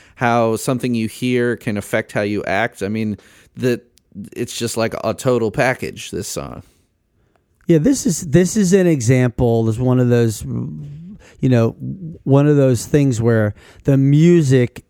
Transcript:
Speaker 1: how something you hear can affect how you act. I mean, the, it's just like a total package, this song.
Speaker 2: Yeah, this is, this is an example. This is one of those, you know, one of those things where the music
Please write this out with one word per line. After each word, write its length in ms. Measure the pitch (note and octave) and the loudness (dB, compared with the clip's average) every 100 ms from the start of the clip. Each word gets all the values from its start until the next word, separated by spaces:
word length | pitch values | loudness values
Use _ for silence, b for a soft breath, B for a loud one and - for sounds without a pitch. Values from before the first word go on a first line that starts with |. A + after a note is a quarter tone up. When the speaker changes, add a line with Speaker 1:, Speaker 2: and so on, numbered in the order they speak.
| b | b
Speaker 1:
how 420 | - A#2+ A#2+ A2+ A2+ | -4 0 2 0 -2
something 380 | - B2+ B2+ | -4 -4 -4
you 120 | A#2 A2 | -4 -4
hear 520 | - B2+ B2 A#2+ A#2 | -6 -2 0 -2 -4
can 180 | - G#2 | -6 -8
affect 360 | - A2+ A2+ | -4 -4 -4
how 100 | - | -4
you 220 | G#2 G#2 | -4 -4
act. 380 | - F#2+ A#2 - | -2 -2 -2 -4
I 60 | G2 | -6
mean, 300 | A2 A2 G2+ b b b - | -4 -4 -6 b b b -6
the, 260 | B2 A#2 - _ _ - G2+ | -4 -4 -6 _ _ -18 -16
it's 240 | - A#2+ - | -10 -10 -6
just 220 | A#2 A2 | -6 -4
like 160 | A2+ - | -4 -4
a 80 | A2 | -6
total 380 | G2+ C3 B2 A2+ | -4 -2 0 0
package, 600 | G2+ C3 B2+ - - - | 0 -2 -2 -8 -12 -10
this 160 | E2+ F#2+ | -10 -8
song. 340 | - C#2 A#1+ - _ _ _ _ _ _ _ _ _ - | -10 -12 -14 -20 _ _ _ _ _ _ _ _ _ 0
Speaker 2:
Yeah, 100 | E3 | 2
this 300 | E3+ C#4 - | 2 0 -2
is, 160 | E3 F3 | -4 0
this 280 | D#3+ F3+ A3 | 2 2 0
is 160 | F#3+ | 2
an 140 | G3 F3+ | 2 2
example. 800 | D#3 A2+ C3 B2+ - B2 A2+ | 2 2 2 2 0 0 2
This 100 | A2+ A2 | 0 0
is 60 | |
one 180 | B2+ B2+ | 0 2
of 80 | B2 | 2
those, 340 | A#2+ A#2 G#2+ C3+ A#2 B2+ D#3 D3 D3 E3+ G#3 b b | 2 2 -2 -8 -8 -8 -10 -14 -16 -18 -20 b b
you 100 | C3+ | 0
know, 220 | B2 A2+ - B2+ C#3 E3 E3+ | 2 2 -2 -10 -10 -12 -10
one 240 | - C#3 D3 | 2 4 4
of 100 | D3 | 4
those 300 | C3+ A#2+ - | 4 2 0
things 340 | D3+ C#3 A2+ | 0 2 0
where 340 | A#2 A2+ G#2 b b b | 2 2 0 b b b
the 140 | - C3+ | 0 2
music 840 | C3+ D3 E3 F3 C#3+ C3 B2 - - | 4 4 6 6 4 2 2 -4 -6